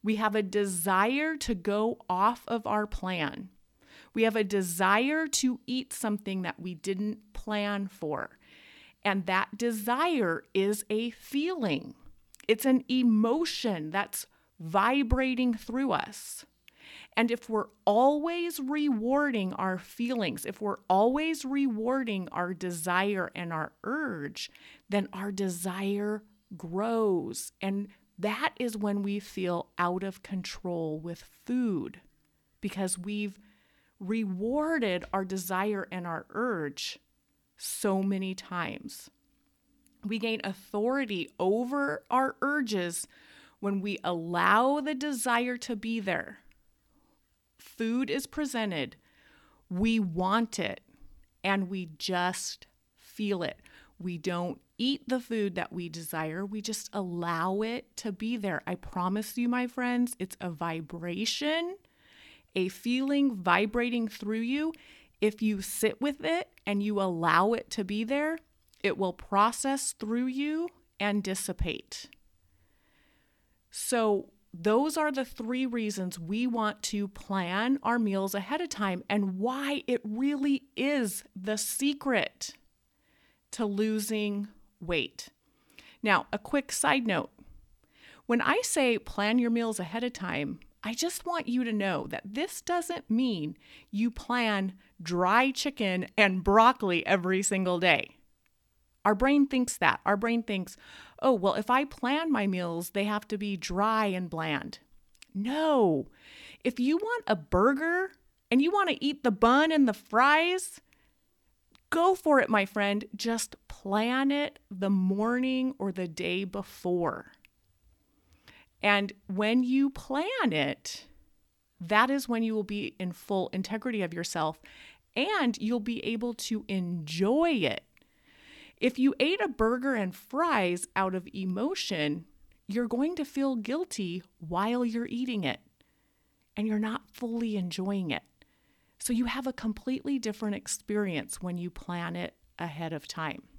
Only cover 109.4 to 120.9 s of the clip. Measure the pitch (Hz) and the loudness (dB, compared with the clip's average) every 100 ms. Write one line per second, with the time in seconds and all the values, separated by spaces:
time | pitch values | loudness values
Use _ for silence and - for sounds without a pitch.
109.4 | 233 269 320 311 262 202 - 220 269 302 | 6 6 6 6 4 2 0 4 6 6
110.4 | 339 370 - - _ _ _ _ _ _ | 4 0 -4 -12 _ _ _ _ _ _
111.4 | _ _ _ _ _ 330 359 370 311 277 | _ _ _ _ _ 4 4 4 6 4
112.4 | - 220 196 214 202 202 - 202 233 233 | 6 2 2 0 0 0 -4 -6 -2 -2
113.4 | - - _ - 196 208 233 254 277 285 | -4 -10 _ -14 -2 0 2 2 2 2
114.4 | 294 - _ 185 196 196 185 196 220 247 | -2 -8 _ -4 2 4 4 2 2 2
115.4 | 262 254 262 - 196 185 180 156 175 180 | 0 0 -2 -2 -4 -4 -6 -4 -2 -2
116.4 | 196 202 196 - 180 180 165 - - _ | -4 -6 -10 -6 -2 0 0 -2 -12 _
117.4 | _ _ _ _ _ _ _ _ _ _ | _ _ _ _ _ _ _ _ _ _
118.4 | - - _ _ 208 202 202 - - 190 | -20 -20 _ _ 2 2 0 -8 -8 -2
119.4 | 208 247 247 262 277 - - 277 359 508 | 2 2 2 2 2 0 -6 -4 -2 0
120.4 | 294 156 139 - - | 2 2 0 -4 -10